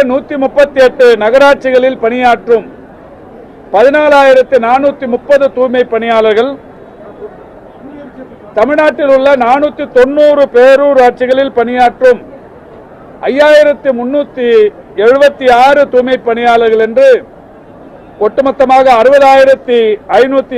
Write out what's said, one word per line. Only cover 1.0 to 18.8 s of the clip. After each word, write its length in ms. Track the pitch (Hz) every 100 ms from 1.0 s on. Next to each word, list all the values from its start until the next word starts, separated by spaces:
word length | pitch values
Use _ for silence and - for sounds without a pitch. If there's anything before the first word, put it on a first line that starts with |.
| 247 220
நகராட்சிகளில் 760 | 214 262 285 277 262 254 262 262
பணியாற்றும் 600 | 226 247 247 233 233 226 180 - - - - - - - - - -
பதினாலாயிரத்தி 840 | 196 254 302 302 277 269 262 254 262 233
நானூத்தி 400 | 262 285 285 262
முப்பது 320 | 240 - 277 269 254
தூய்மை 280 | 254 247 247
பணியாளர்கள், 580 | 226 233 226 220 214 262 269 - - - - - - 427 - - - - - 277 294 277 - 262 - - 214
தமிழ்நாட்டில் 540 | 240 302 302 311 285 269
உள்ள 140 | 269 277 233
நானூத்தி 400 | 269 294 - 294 254
தொண்ணூறு 480 | 254 294 294 285 277 240
பேரூராட்சிகளில் 1000 | 262 269 285 262 247 247 247 262 269 240
பணியாற்றும் 640 | 226 247 240 240 254 220 - - - - - - - - - - 170
ஐயாயிரத்தி 640 | 262 294 302 294 285 277 240
முன்னூத்தி 480 | 240 285 285 - 240 226 208 - - - 220
எழுபத்தி 420 | 269 285 285 254 240 262
ஆறு 160 | 285 277
தூய்மை 240 | 247 247 254 240
பணியாளர்கள் 540 | 226 240 233 226 220 226
என்று 220 | 226 269 226 - - - - - - - - - - 214
ஒட்டுமொத்தமாக 600 | 220 269 - 254 262